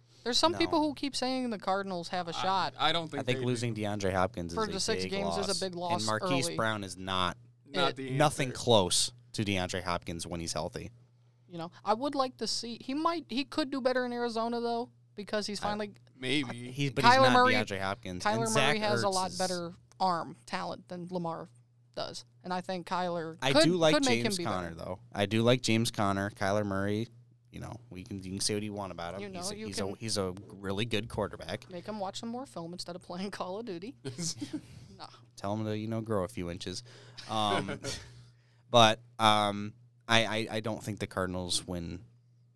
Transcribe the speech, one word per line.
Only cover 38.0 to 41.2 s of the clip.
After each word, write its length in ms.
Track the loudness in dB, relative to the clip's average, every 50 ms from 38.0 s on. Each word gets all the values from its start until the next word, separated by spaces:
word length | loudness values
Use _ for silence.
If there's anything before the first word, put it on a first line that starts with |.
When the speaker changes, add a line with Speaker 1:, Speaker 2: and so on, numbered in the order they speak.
| -12 -16 -20 -20 -20
Speaker 3:
<laughs> 460 | -20 _ _ _ _ _ _ _ _
Speaker 2:
but, 300 | 8 10 10 10 8 4 -4 -14 _ 4
um, 540 | 6 6 6 6 4 2 0 -2 -6 -8 -10 -14 -20 _ _ _ _
I, 180 | 4 4 4 4
I, 320 | 4 0 -2 -4 -2 -4
I 40 | -4
don't 200 | -4 -4 -6 -6
think 160 | -6 -8 -6 -6
the 60 | -6 -4
Cardinals 580 | -2 -2